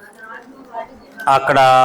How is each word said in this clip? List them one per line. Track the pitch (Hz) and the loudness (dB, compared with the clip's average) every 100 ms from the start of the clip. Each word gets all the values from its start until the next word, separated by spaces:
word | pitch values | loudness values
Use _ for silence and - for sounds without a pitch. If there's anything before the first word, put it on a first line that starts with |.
| - - - - - - - - - - - - - | -20 -20 -20 -20 -20 -20 -20 -18 -18 -20 -20 -10 -4
అక్కడ | 135 - 139 131 127 | -4 -2 0 2 4